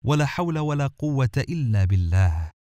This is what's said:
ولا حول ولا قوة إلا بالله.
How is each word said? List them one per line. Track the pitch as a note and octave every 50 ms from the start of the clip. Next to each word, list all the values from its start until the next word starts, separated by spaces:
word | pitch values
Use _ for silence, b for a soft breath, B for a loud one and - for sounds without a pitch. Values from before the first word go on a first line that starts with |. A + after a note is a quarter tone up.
| -
ولا | A#2 D3 D3 D3+
حول | C#3+ - - F3+ E3+ D#3+ D#3
ولا | D3+ D3+ D3 D3 C#3+
قوة | C#3 - _ - D3+ C#3+ C3+ C3 A#2+ -
إلا | C#3+ C3+ - F3+ E3 C#3+ A#2 A2 G#2 F#2+
بالله. | F2+ G2 F#2+ F2+ E2 F2 F#2+ F#2+ F2+ D#2+ D#2+ D#2+ D#2 _ _